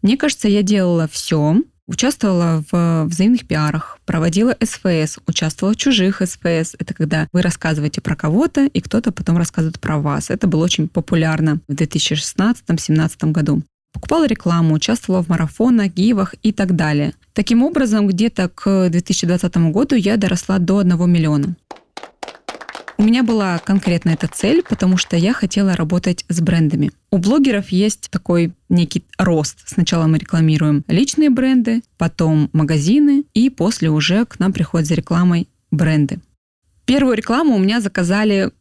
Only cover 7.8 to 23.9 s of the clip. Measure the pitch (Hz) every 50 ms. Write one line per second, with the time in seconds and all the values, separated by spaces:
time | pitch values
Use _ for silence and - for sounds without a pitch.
7.8 | 147 151 - - - - 165 - - 156 156 208 302 339 - 294 277 277 _ -
8.8 | - - - 214 240 240 180 - - - 170 170 170 - - - 160 160 160 -
9.8 | - - 156 151 143 147 143 147 143 - - - - 190 156 156 165 180 - -
10.8 | 156 160 _ 175 160 - - 165 160 160 160 156 165 160 147 160 - _ 139 139
11.8 | 151 147 - 160 - - 165 151 - - - - 185 220 240 - - - 175 160
12.8 | - - 156 156 160 160 - _ - 160 151 170 151 147 147 - 160 _ _ _
13.8 | _ _ _ - - - 294 330 320 269 226 - - 175 170 170 165 160 156 156
14.8 | - - - 240 - - 185 185 175 160 175 160 165 147 - - 220 254 247 226
15.8 | 202 196 - 185 185 220 247 202 190 190 - - _ 214 208 - 196 180 185 165
16.8 | 165 151 151 147 147 143 - _ _ _ _ - 202 - 233 233 247 302 349 311
17.8 | 277 226 208 214 208 202 190 175 214 233 - - 185 180 - - - 196 196 190
18.8 | 185 180 160 175 175 - 185 - - 170 180 175 - 175 - 175 170 165 156 196
19.8 | 277 302 302 240 180 202 214 220 196 185 185 175 - - 190 190 175 170 190 202
20.8 | 196 180 180 165 180 180 175 170 160 156 151 147 143 - 175 - _ _ - -
21.8 | _ _ _ - - - _ _ - - - - _ - - - - - - -
22.8 | - - - - 208 214 226 247 262 220 233 220 202 190 175 170 - - 196 196
23.8 | - -